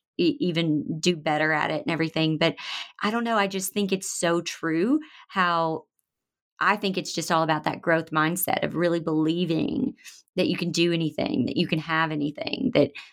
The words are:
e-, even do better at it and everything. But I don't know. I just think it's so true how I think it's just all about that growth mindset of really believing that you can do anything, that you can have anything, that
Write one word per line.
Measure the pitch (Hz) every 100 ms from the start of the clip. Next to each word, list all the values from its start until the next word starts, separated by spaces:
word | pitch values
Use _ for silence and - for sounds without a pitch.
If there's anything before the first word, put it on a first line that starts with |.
| _ -
e-, | 170 -
even | 180 165 165 151 - 156
do | 180 165
better | 156 151 156
at | 151 160
it | 151
and | 151
everything. | 156 160 160 160 156
But | 165 - - - - -
I | 208
don't | 233
know. | 233 220
I | 196
just | 190 -
think | 208 196
it's | 190 -
so | - 170 170
true | 170 - 165 160 220 302 - - -
how | 196 175 170 165 156 - _ _ _ _ _ _ -
I | 180 208
think | 202 185
it's | 156
just | - 165
all | 165
about | 160 156
that | 160 -
growth | 170 165 160
mindset | 156 156 180 - -
of | 147 151
really | 175 170
believing | 160 156 156 170 170 156 - - - - - - _ -
that | 175
you | 180
can | 175
do | 170 170
anything, | 170 156 - - - 117
that | -
you | -
can | 160
have | 165 160 160
anything, | 151 147 - - - 131
that | 143 143 - -